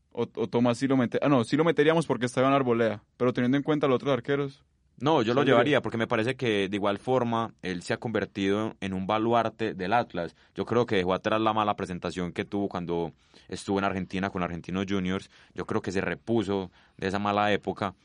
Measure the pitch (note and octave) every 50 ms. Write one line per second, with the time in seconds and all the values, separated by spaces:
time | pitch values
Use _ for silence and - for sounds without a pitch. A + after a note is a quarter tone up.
0 | _ _ - - A#2 - - - A2+ A2+ - A#2+ B2 B2 A#2 - C3+ C3 C3+ C3
1 | A#2+ A2 - - - C#3+ C#3+ B2 A2 - C#3+ C#3+ E3 E3+ D3 D3 D3 D#3 D#3+ E3
2 | D3 - C3 A2 B2 A#2+ - B2+ C3 C3+ C#3 C#3 C3 B2 A#2 A#2 A#2 G#2+ G#2 G#2
3 | _ _ _ - B2 B2+ G#2+ C3 B2 B2 C3+ C#3+ C3+ D#3+ D3+ D3+ D3+ C#3 B2+ A#2+
4 | A2+ C#3+ C3+ C3 - - C#3+ C#3 C#3+ C#3 - _ _ _ _ _ _ _ _ -
5 | B2 D3 E3 C#3+ A2 A2 B2 C#3 C#3 C3 B2 A#2 B2 D3 C#3+ A#2 - G#2+ A#2 A#2
6 | A2+ - A#2+ A2 A2 B2+ B2+ - B2+ A#2 G#2 G2+ G2 F#2+ G#2+ G2+ G2+ G2+ G2+ -
7 | - C3 C3 B2+ A#2+ A#2 A#2 A2+ A2+ A2 - _ - F#2 F#2 F2 - - A2+ -
8 | - A#2+ G#2+ G#2 F#2+ - - G2+ G2 G2 G2+ G#2+ A2 A2+ - - F#2+ F#2+ F#2+ F#2+
9 | F#2+ F#2 G#2+ A2 A2 A#2 A#2 A#2 A2 A2 - - A2+ G2+ D2+ F#2 F2+ F#2 A2+ A#2+
10 | A2 - - F2+ E2 D#2+ - _ _ _ - F#2 F#2+ - A2+ A#2+ A#2+ - A2 F#2+
11 | F2+ F2+ F#2 F2+ - G#2+ A2 A2 A2 A2 G#2+ A2 G#2 G#2 G2+ - G2 F2 F2+ E2+
12 | F2+ F2+ F2 F#2 F2+ E2+ D#2 - F#2+ - G#2 G2+ G2+ F#2+ - F2+ F2 E2 E2+ E2+
13 | E2+ D2+ - _ _ _ _ - - - F#2+ - - - G2 G2 F#2+ G2 F#2 F#2+
14 | F2+ - G2 F#2 F#2+ G2 - F#2 F2 E2 F2 E2 - - F2+ F#2+ G2 F#2+ G2+ G2
15 | F2+ F2+ F#2+ G2 - - _ - - _ - - E2+ - G2+ G#2+ - G2 F2+ F#2+
16 | E2+ F2 F2 - - - A#2 A2+ F#2+ F#2+ G2+ G2 F#2 F2+ _ _ _ _ _ -
17 | F#2 F#2+ F#2+ G2+ G#2 G#2 G2+ G#2 G#2 G#2 G2+ F#2 - G2 F#2 - G#2+ F#2+ F2+ _